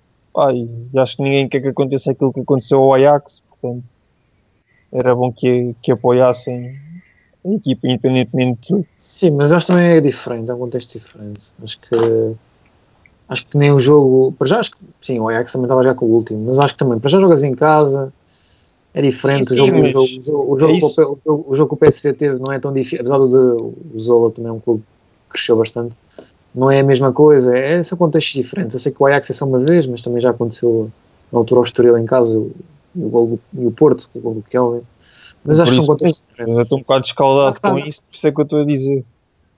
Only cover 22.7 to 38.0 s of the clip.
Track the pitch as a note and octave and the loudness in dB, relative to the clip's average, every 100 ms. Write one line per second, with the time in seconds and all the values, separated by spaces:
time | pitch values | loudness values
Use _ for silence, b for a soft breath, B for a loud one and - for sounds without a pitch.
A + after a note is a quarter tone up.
22.7 | C3+ B2 E3 B2 C#3 C3+ C3 B2+ A#2 A2+ | -4 -4 -6 -2 2 4 4 4 2 -4
23.7 | - D#3+ A2+ A2+ A#2 A#2 A2+ A#2 A2+ - | -14 -14 -8 2 2 2 -2 -10 -8 -4
24.7 | A2 - _ _ _ _ - - A2+ A2 | -4 -4 _ _ _ _ -10 0 0 0
25.7 | A#2+ A#2+ A#2+ _ B B _ _ B2+ C3 | -4 -10 -12 _ B B _ _ -2 2
26.7 | C#3 C#3 B2+ C3+ B2+ D3+ C#3+ B2+ B2 C3+ | 2 4 2 2 4 4 6 4 0 0
27.7 | F3 E3 F3 E3+ D#3 - C#3 A#2+ G3+ A#2+ | -2 -2 -2 0 0 -4 -6 -6 -6 -8
28.7 | B2+ C#3 - C#3 C#3 - B2+ C#3 B2+ C#3 | -6 -6 0 2 2 -2 -6 -2 0 2
29.7 | F3 C3+ A#2 A#2+ A#2+ B2 A#2 A#2 A2 A#2+ | 2 0 -6 -6 -2 -2 -2 -6 -2 -2
30.7 | A2+ A2 - _ _ _ A#2+ A2+ B2+ A#2+ | -2 -4 -12 _ _ _ -4 2 2 0
31.7 | - A#2+ A#2 A2+ C3 A#2 A2 G#2+ - - | 2 4 4 2 0 0 0 -4 -12 -20
32.7 | _ _ F3+ A#2 A#2+ A#2 A2+ _ B2+ A#2+ | _ _ -10 -4 0 0 -2 _ -6 -4
33.7 | A#2 D3+ B2+ - B2 A#2 A2 G#2 B2+ A#2+ | 2 2 2 -6 -12 -8 -10 -6 -2 -2
34.7 | A#2+ A#2+ _ B B B B C#3+ D#3 D3+ | -4 -10 _ B B B B 0 2 4
35.7 | B2+ D3 C#3+ D#3 D#3 _ - A#2 A#2 A#2 | 2 2 2 0 -2 _ -10 -2 -2 0
36.7 | C3+ C3 C3+ C3 - C#3 C#3 C3+ A#2 - | -2 0 0 0 0 2 4 2 0 -2
37.7 | C#3 D3 - | -4 -6 -14